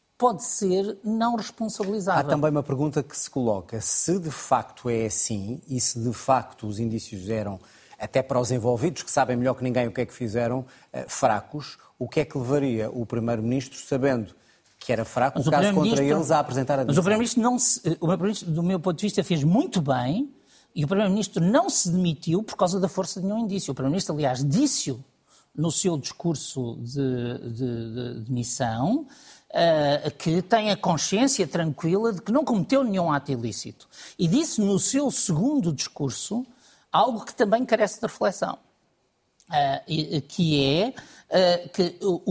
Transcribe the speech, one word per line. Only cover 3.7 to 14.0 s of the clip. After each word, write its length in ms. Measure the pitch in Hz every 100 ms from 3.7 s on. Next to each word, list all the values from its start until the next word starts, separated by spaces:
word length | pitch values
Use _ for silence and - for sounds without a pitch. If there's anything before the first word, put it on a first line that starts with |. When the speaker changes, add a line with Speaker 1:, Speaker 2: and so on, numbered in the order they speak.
| 110
Speaker 2:
Se 380 | - - - 190
de 120 | 160
facto 600 | - - 127 - - 123
é 160 | 113 110
assim 540 | - - 107 101 127 -
e 120 | 127
se 180 | - 117
de 120 | 117
facto 540 | 113 - 131 - - 110
os 120 | 101
indícios 480 | 117 110 - 98 92
eram, 320 | 110 101 95 - - - -
até 240 | 107 131
para 180 | 131 123
os 100 | 120
envolvidos, 520 | 127 117 120 156 143
que 80 | -
sabem 260 | - 120 123
melhor 180 | 127
que 80 | 123
ninguém 240 | 127 123 117
o 60 |
que 80 | 131
é 60 | 117
que 60 |
fizeram, 540 | - 120 113 117 127 131 - _
eh, 120 | 127 127
fracos, 720 | - 131 104 - 147 135 - _ -
o 100 | 117
que 120 | -
é 40 |
que 120 | - 143
levaria 540 | 120 143 139 113 107
o 160 | 127 113
Primeiro-Ministro, 720 | 117 113 117 113 131 127 -
sabendo 560 | - 135